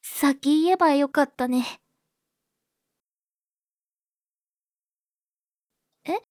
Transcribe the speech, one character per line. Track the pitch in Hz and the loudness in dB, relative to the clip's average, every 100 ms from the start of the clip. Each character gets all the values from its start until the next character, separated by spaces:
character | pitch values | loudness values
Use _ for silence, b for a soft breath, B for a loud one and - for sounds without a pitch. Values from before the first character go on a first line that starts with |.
先 | - - 285 277 277 302 | -14 -2 0 0 0 2
言 | 330 | 2
え | 370 | 2
ば | 330 | 2
よ | 285 277 | 2 0
か | 294 | 0
っ | 269 - | -2 -4
た | 247 | -4
ね。 | 254 240 - _ _ _ _ _ _ _ _ _ _ _ _ _ _ _ _ _ _ _ _ _ _ _ _ _ _ _ _ _ _ _ _ _ _ _ _ _ _ _ _ _ _ - | -4 -4 -10 _ _ _ _ _ _ _ _ _ _ _ _ _ _ _ _ _ _ _ _ _ _ _ _ _ _ _ _ _ _ _ _ _ _ _ _ _ _ _ _ _ _ -8
え？ | 381 _ | -8 _